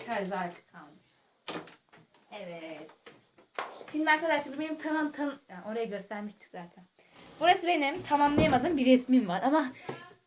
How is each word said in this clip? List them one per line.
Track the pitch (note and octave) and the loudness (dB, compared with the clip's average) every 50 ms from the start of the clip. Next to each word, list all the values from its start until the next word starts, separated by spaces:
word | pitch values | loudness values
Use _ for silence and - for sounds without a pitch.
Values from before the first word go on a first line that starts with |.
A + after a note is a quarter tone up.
| - | -4
şarj | A#3+ A#3 G#3 G3 F#3 G3 | -6 -4 -4 -4 -4 -4
aleti | F#3 F3+ F3 F3 - - _ - | -4 -4 -6 -8 -12 -20 _ -20
kalmış. | F3 D3+ D3 D#3 - _ _ _ _ _ _ _ _ _ - - D#3+ - - - - _ _ - - - _ _ _ _ _ A#3+ | -20 -20 -20 -20 -20 _ _ _ _ _ _ _ _ _ -12 -10 -10 -12 -14 -18 -20 _ _ -20 -20 -20 _ _ _ _ _ -16
Evet. | G#3 F#3+ F3 E3+ E3 D#3+ D#3+ D#3+ D3+ D#4+ - - _ _ - - - _ _ _ - - _ _ - - - - - - - - | -14 -14 -14 -14 -14 -14 -14 -14 -14 -16 -18 -20 _ _ -20 -20 -20 _ _ _ -20 -20 _ _ -10 -10 -10 -12 -16 -14 -8 -4
Şimdi | D4+ D#4 D#4 | 0 2 2
arkadaşlar, | D4+ D#4 E4 E4 D#4 C#4+ - C#4 C4 | 2 2 2 2 0 0 -2 -4 -6
bu | C#4+ | -6
benim | D#4 D#4 D#4 D#4 | -6 -6 -6 -6
tanım-, | - D#4 D#4 D#4 D4+ D4 - | -4 -2 -2 0 -2 -2 -4
tanım-, | - D4 C#4+ C4+ - _ - | -4 -6 -6 -6 -8 _ -18
yani | F#3 F3+ - | -18 -14 -10
orayı | G#3 A3 A#3 A3+ G3+ | -8 -6 -6 -4 -4
göstermiştik | G3+ G3 F#3+ G3 A3 G#3 G#3 G#3 G3+ _ - - | -6 -8 -10 -10 -10 -10 -10 -10 -12 _ -20 -18
zaten. | - F3+ F3 F3 - - F3+ _ _ _ _ _ - - - - - - | -16 -14 -14 -16 -18 -20 -20 _ _ _ _ _ -20 -20 -20 -20 -6 2
Burası | D4+ E4+ F4+ F#4 F4+ | 4 4 4 4 4
benim | E4 F4 D#4 C#4+ C#4 D4+ F#4 - | 0 0 2 0 -2 -2 -4 -2
tamamlayamadığım | - D4 C#4+ D4 D4 C#4+ D4+ D#4 D#4 C#4 B3 B3 E4+ F4 | 0 2 4 4 4 4 4 4 4 4 4 2 2 0
bir | C#4 B3+ | 4 6
resmim | B3+ B3+ B3 B3 - B3+ B3+ G#3+ F3+ | 8 8 6 6 4 4 4 4 2
var | F3 F#3+ - | 0 0 2
ama | B3+ C#4+ D#4+ C#4+ B3+ - - - - - - - - - - _ | 2 2 2 2 0 -4 -10 -12 -12 -12 -12 -14 -18 -20 -20 _